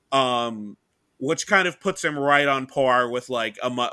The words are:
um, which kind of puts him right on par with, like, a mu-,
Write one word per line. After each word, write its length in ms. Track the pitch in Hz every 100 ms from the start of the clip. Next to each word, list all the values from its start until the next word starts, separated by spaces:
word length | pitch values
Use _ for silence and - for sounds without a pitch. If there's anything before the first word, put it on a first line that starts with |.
| _
um, 640 | 139 127 120 117 110 104 - _ _ _ _
which 280 | 135 160 -
kind 200 | 196 180
of 140 | -
puts 240 | 196 -
him 140 | 160 147
right 280 | 139 143 143
on 200 | 135 131
par 440 | 143 131 123 123
with, 180 | 123 -
like, 300 | 123 113 107
a 60 | 127
mu-, 200 | 123 120